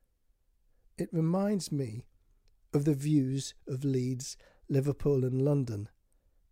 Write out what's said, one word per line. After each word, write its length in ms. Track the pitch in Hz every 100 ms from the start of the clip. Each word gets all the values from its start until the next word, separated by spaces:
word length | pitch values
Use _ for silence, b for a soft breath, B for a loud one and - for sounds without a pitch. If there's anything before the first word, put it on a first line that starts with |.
| _ _ _ _ _ _ _ _ _ -
It 120 | 175
reminds 580 | 170 160 180 202 214 -
me 360 | 143 127 110 - _ _ _ _ _ _
of 120 | 147 147
the 100 | 143
views 580 | 147 151 131 135 - - -
of 160 | 127
Leeds, 540 | 139 131 127 127 135 - b b b
Liverpool 560 | 139 139 135 147 139 127
and 160 | 131
London, 480 | 139 143 127 104 104 _ _ _ _ _ _